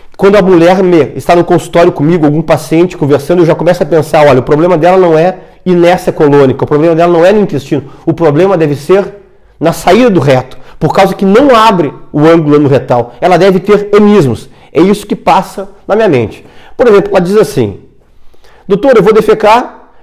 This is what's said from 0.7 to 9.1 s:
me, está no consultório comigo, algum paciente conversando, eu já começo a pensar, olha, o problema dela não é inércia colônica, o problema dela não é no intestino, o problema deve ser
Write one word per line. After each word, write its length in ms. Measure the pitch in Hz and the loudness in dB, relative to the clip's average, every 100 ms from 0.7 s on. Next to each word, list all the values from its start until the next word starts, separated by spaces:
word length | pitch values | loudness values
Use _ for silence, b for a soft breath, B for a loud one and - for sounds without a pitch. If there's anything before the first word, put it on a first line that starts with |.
| 190 | 2
me, 300 | 185 170 127 | 2 0 0
está 220 | - - 175 | -4 -2 0
no 80 | |
consultório 480 | 175 175 - 170 175 | 0 -2 -2 0 0
comigo, 340 | 175 147 175 147 | 0 -2 0 0
algum 160 | 151 | -2
paciente 540 | 165 151 - 160 180 - | -2 -4 -2 -2 -2 -2
conversando, 460 | 143 139 - 175 | -2 -2 0 0
eu 40 | 165 | 0
já 80 | |
começo 280 | 160 160 170 | 0 -2 -2
a 40 | 147 | 0
pensar, 400 | 165 143 160 147 | -2 0 2 2
olha, 140 | 131 | 2
o 40 | |
problema 320 | 123 147 175 170 | 0 0 0 0
dela 200 | 165 190 | 2 2
não 200 | 180 156 | 2 2
é 220 | 175 180 B B | 0 -4 B B
inércia 480 | - 175 170 175 - | -2 0 2 0 -4
colônica, 520 | 147 151 143 135 - | -2 2 2 2 0
o 20 | 127 | -4
problema 280 | 147 165 165 | -2 0 0
dela 160 | 175 | 0
não 120 | 170 | 2
é 80 | 175 | 2
no 80 | 214 | 2
intestino, 440 | 196 135 - 143 - B | -2 -4 -6 -8 -8 B
o 80 | B | B
problema 440 | 160 160 143 190 185 | -2 0 0 0 0
deve 180 | 156 | -2
ser 400 | 139 - 190 190 | -4 -2 -2 -2